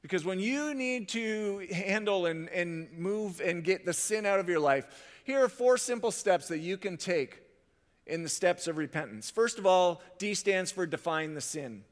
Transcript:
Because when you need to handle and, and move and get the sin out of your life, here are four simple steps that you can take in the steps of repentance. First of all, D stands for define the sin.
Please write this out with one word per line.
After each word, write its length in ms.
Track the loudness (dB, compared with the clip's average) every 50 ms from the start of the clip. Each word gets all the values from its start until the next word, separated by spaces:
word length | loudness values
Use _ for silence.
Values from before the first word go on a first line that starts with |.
Because 240 | _ -2 -2 -2 0
when 160 | 0 -2 0
you 340 | 0 0 0 0 -2 -2 -4
need 340 | -4 -2 -2 -2 -4 -4 -4
to 540 | -4 -4 -2 -2 -2 -2 -2 -4 -4 -6 -6 -6
handle 560 | -6 -4 0 0 0 0 2 2 2 2 2
and, 220 | 0 -2 -2 -6 -6
and 420 | -2 -2 -2 -2 -4 -8 -8 -10 -10 -6
move 420 | -4 -2 -2 -2 -2 -4 -6 -4
and 220 | -2 -2 -2 0 0
get 240 | 0 0 0 0
the 60 | -4 -2
sin 340 | -2 0 0 0 0 2
out 140 | 2 2 2
of 80 | 2 2
your 100 | 2 4
life, 300 | 6 4 4 4 2 -6 -16 -20 -20 -20 -20 -16 _
here 220 | 0 2 4 4
are 40 | 4
four 300 | 2 2 4 4 4 4
simple 320 | 2 -2 -2 0 0 -2
steps 380 | -2 0 4 4 4 4 4 -2
that 100 | -6 -4
you 180 | -2 -4 -4
can 200 | -4 -4 -8 -6
take 440 | -6 -4 0 0 0 0 -2 -6 -20 -20 _ _ _ _ _ _ _ _ _ _ _ _ -8
in 160 | -6 -6 -4
the 40 | -6
steps 380 | -4 2 4 4 2 2 -2
of 120 | -6 -4 -4
repentance. 520 | -4 -4 -4 -6 -6 -6 -10 -12 -12 -8
First 300 | 0 0 0 0 0 0
of 60 | 4
all, 360 | 6 6 8 6 4 2 0 -8 -20 -10 -6
D 160 | -4 -2 -2
stands 380 | 0 2 2 2 2 0 -2 -4
for 140 | -4 -4
define 480 | -4 -4 -4 -2 -2 -2 -2 -4 -4 -6
the 60 | -8
sin. 440 | -8 -8 -8 -8 -8 -8 -12 -14 -18 _